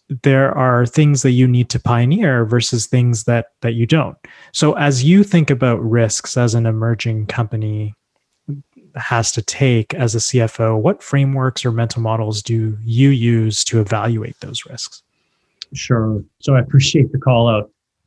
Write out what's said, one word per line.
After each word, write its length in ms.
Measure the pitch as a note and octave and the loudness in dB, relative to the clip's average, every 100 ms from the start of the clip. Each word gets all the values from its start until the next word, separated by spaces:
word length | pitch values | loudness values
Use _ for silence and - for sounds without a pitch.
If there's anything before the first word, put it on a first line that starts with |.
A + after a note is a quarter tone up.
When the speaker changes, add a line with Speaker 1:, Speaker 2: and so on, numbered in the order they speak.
| - | -12
Speaker 1:
there 460 | C3+ C#3+ C3+ C#3 C#3 | -2 2 4 2 2
are 300 | B2+ A#2+ A#2+ | 2 2 2
things 380 | - D3 C#3 | 2 2 2
that 80 | C3+ | 2
you 160 | B2 B2+ | 4 4
need 220 | B2 B2 | 2 0
to 80 | A#2 | -2
pioneer 680 | - A#2+ B2 G3 F3 B2 G#2+ | 0 2 2 2 2 0 0
versus 400 | A#2+ - A#2 - | 0 0 -4 0
things 380 | B2+ B2 A2+ | 0 2 0
that, 300 | - A#2 - _ | 0 -2 -2 _
that 120 | A#2+ | -6
you 140 | A#2 A#2 | -2 0
don't. 280 | E3 B2+ - - - - | 0 0 -8 -20 -20 -12
So 220 | - D3+ | 0 0
as 300 | - D3 B2+ | 2 2 2
you 200 | C#3+ G3 | 4 4
think 260 | G3+ E3+ D3 | 4 2 2
about 280 | B2 B2+ A2+ | 2 2 0
risks 600 | A2+ A#2 A2 - - B2+ | 0 2 0 -2 -6 0
as 160 | A#2+ | 0
an 140 | A#2 A2+ | 2 0
emerging 600 | A2 A#2 A2+ A#2 A2 G#2+ | -2 -2 -2 -4 -6 -6
company 680 | - A2 A2 G#2+ G#2+ G#2 - _ _ _ _ - C#3+ - _ _ | -6 -4 -4 -6 -6 -8 -12 _ _ _ _ -14 -14 -16 _ _
has 380 | B2 - A#2 G#2+ | -12 -4 -2 -2
to 100 | - | -4
take 540 | - - C3+ A#2 G#2+ F3 | -6 -2 0 2 -2 -2
as 180 | A#2+ | -2
a 60 | A2 | -2
C 200 | - B2+ | -2 0
F 200 | A2+ - | 0 -2
O, 180 | A2+ A2 | -2 0
what 240 | C3+ G#3 | 0 -2
frameworks 640 | - C#3 C3+ C3+ B2+ - B2 | -2 -2 0 0 -2 -2 -4
or 60 | |
mental 320 | A2+ A#2 A#2 | -2 -4 -4
models 400 | A2 A2+ G#2+ G#2 | -4 -4 -4 -6
do 340 | - A2+ A2 G#2+ | -4 -4 -4 -6
you 260 | A2+ A#2 C#3 | -4 2 4
use 540 | C3 A#2 A2+ A2 G#2 | 4 2 2 0 -2
to 180 | - A2+ | -2 0
evaluate 580 | G2+ G#2+ A2+ A2+ - - | 0 -2 -2 -4 -6 -12
those 280 | - B2 - | -14 -14 -14
risks? 340 | - - - _ _ _ _ _ - - | -14 -16 -18 _ _ _ _ _ -20 -16
Speaker 2:
Sure. 500 | C3+ - A#2 A2 G#2+ - _ | -10 -4 -2 -2 -4 -8 _
So 120 | - | 0
I 60 | C3 | 2
appreciate 520 | - C#3 C3+ D#3 C3+ | 4 2 4 2 0
the 60 | C3+ | -2
call 320 | C3 A#2+ A#2 | 0 2 2
out, 220 | G#2+ G#2 _ _ _ | 0 -4 _ _ _